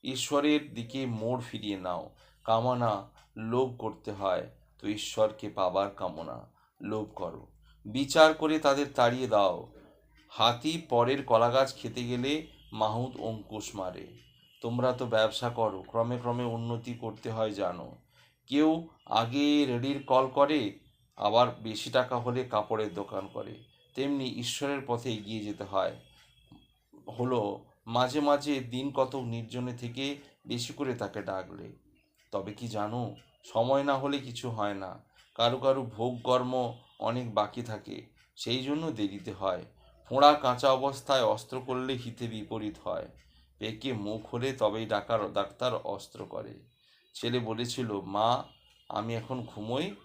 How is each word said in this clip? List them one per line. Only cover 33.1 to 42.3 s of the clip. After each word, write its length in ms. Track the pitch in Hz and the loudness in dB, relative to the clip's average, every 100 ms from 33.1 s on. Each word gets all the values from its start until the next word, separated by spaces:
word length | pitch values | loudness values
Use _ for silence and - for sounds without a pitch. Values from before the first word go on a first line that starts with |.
| - _ _ | -8 _ _
সময় 400 | - 110 120 139 | -4 0 4 4
না 100 | 139 | 4
হলে 240 | 135 139 139 | 2 0 -2
কিছু 320 | 127 117 127 | -6 -8 -6
হয় 240 | 110 104 | -2 -2
না। 240 | 98 95 - _ _ _ | -2 -8 -12 _ _ _
কারো 240 | - 117 131 | 0 2 4
কারো 240 | 135 135 | 2 2
ভোগ 400 | 123 104 120 123 | 0 -4 -4 -2
কর্ম 520 | 120 127 123 127 120 117 _ _ | 2 2 2 0 -2 -6 _ _
অনেক 360 | 110 123 120 | -2 -2 -2
বাকি 280 | 104 104 - | 0 0 -2
থাকে, 440 | 117 107 - 95 - _ _ - | -8 -10 -10 -12 -14 _ _ -10
সেই 280 | - 127 | -4 -2
জন্য 260 | 131 147 165 | -2 -2 -2
দেরিতে 420 | 123 104 98 90 | -2 -4 -4 -10
হয়। 320 | 95 95 90 - _ _ _ - | -4 -2 -2 -6 _ _ _ -4
ফোঁড়া 240 | 127 143 | 8 8
কাঁচা 400 | 147 135 123 139 | 8 4 4 4
অবস্থায় 500 | 131 135 127 - 135 | 4 2 -2 2 4
অস্ত্র 380 | 110 110 - 131 131 | 4 2 -2 -8 -4
করলে 260 | 127 131 | -2 -2
হিতে 320 | 127 120 - | -4 -6 -8
বিপরীত 480 | 117 | -6